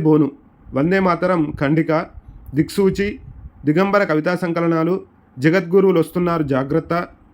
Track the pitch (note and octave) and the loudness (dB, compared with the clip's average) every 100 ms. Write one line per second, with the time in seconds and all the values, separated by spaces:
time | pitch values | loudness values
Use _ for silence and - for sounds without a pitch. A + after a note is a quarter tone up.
0 | D#3 D#3 D3 - _ _ - C3 D#3 F#3+ | 4 4 2 -4 _ _ -8 -2 0 2
1 | F#3 E3+ F3+ F#3 D3+ - C#3 D#3 D#3+ D#3 | 0 0 0 0 -2 -2 0 0 0 -2
2 | F#3 - - - - C3+ D#3+ - F#3+ F#3+ | -4 -12 -20 -20 -6 -4 -2 0 0 0
3 | G3+ G#3 - - - - C#3 D#3 G3 G3+ | -4 -8 -14 -20 -20 -6 -2 0 2 2
4 | F#3 D#3 D#3+ F3+ F3+ E3+ E3+ E3 D#3+ F#3+ | 2 0 0 -2 -2 -2 0 0 0 -2
5 | - _ _ - D3+ F#3 F3 F#3+ F#3+ F3 | -6 _ _ -2 2 2 2 2 4 2
6 | D#3 F3+ F3 E3+ D3 C3 C#3 D#3+ - E3+ | 0 -2 -2 -2 -2 -2 -2 -2 -2 -4
7 | - - _ | -6 -12 _